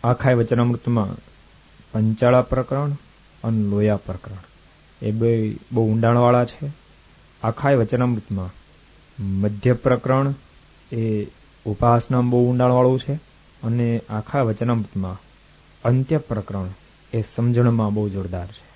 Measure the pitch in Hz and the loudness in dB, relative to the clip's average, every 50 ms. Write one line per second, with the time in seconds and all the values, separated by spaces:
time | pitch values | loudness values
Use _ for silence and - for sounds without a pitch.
0 | - 120 123 - - 135 127 120 117 110 123 117 120 123 120 117 - 123 120 113 | 0 0 -2 2 2 2 4 2 2 2 2 2 2 0 0 -2 -2 -2 0 0
1 | 104 95 92 - - - - - - - - - _ _ - - - _ - 110 | 0 -2 -6 -12 -16 -20 -20 -20 -20 -20 -20 -20 _ _ -20 -20 -20 _ -2 0
2 | 107 110 110 107 123 123 123 123 123 - - 131 123 - 135 139 147 147 143 143 | 0 0 0 2 2 4 4 4 2 2 -2 -4 -2 -4 -4 -4 -2 -4 -6 -8
3 | - - _ _ _ _ _ - - 113 113 110 104 101 101 104 104 107 104 98 | -10 -20 _ _ _ _ _ -8 -4 -2 0 0 0 0 0 2 2 2 2 0
4 | - - 95 90 - - 98 95 - _ _ - _ - _ _ _ _ _ _ | -4 -8 -12 -12 -12 -16 -18 -18 -18 _ _ -20 _ -20 _ _ _ _ _ _
5 | - 107 107 110 113 117 117 113 110 107 107 - - - 123 113 113 110 110 113 | -6 -4 -2 0 2 2 2 2 0 -2 -4 -8 -12 -4 -2 0 2 2 2 2
6 | 113 117 120 120 120 120 123 123 120 117 - - 147 143 147 - - - - - | 2 2 4 4 4 4 4 4 2 0 -4 -12 -12 -12 -12 -14 -20 -20 -20 -20
7 | _ - - _ _ - _ _ - 113 110 - 139 143 143 127 113 107 - 120 | _ -20 -20 _ _ -20 _ _ -4 -4 -4 0 0 2 2 2 2 0 0 0
8 | 123 123 120 107 - - 104 95 90 92 - - - - - _ _ _ - - | 0 0 0 -2 -4 -6 -6 -6 -6 -8 -12 -16 -20 -20 -20 _ _ _ -20 -20
9 | - _ _ - 101 98 95 95 101 104 104 101 - 123 123 120 - 131 127 120 | -20 _ _ -8 -6 -4 -2 0 0 -2 -2 0 0 0 0 2 2 0 0 0
10 | - 127 131 135 139 139 139 135 - - - - - - - - - - 120 117 | 0 0 0 0 0 -2 -4 -6 -12 -20 -20 -20 -20 -20 -20 -20 -16 -10 -6 -4
11 | 113 113 107 104 104 - - - - - - _ _ 110 104 - 120 117 120 117 | -2 -2 -2 -2 -4 -8 -12 -20 -20 -20 -20 _ _ -6 -4 2 4 4 4 4
12 | 117 - 131 127 123 123 123 123 123 123 127 123 123 123 123 127 127 127 131 131 | 2 0 0 0 2 2 2 2 2 2 2 2 2 4 4 4 4 2 2 0
13 | - - 143 156 - _ _ - _ - _ - - 113 117 120 120 117 117 113 | -2 -6 -8 -8 -10 _ _ -20 _ -20 _ -8 -6 -4 -2 0 0 0 -2 -2
14 | - - 110 107 104 - - 139 131 113 107 - 117 120 120 117 104 - - 98 | -4 -6 -8 -8 -6 -4 -2 0 0 0 -2 -2 -2 0 0 -2 -2 -4 -6 -6
15 | 95 92 92 95 - - - _ _ _ - _ _ _ _ _ - 117 127 131 | -6 -6 -8 -12 -14 -20 -20 _ _ _ -20 _ _ _ _ _ 0 0 2 2
16 | 135 135 160 147 - - 120 107 95 - 101 98 95 92 95 - - _ _ _ | 2 0 -2 -2 -2 -4 -6 -6 -6 -6 -6 -6 -6 -8 -10 -14 -20 _ _ _
17 | _ _ - 117 104 - - - 120 120 120 120 123 120 117 113 107 104 101 107 | _ _ -6 -6 -6 -4 -4 -2 0 2 2 4 4 4 2 2 0 0 0 -2
18 | 107 104 95 98 92 92 92 90 90 98 - - - - _ | -2 -2 -4 -6 -8 -6 -8 -8 -8 -10 -14 -20 -20 -20 _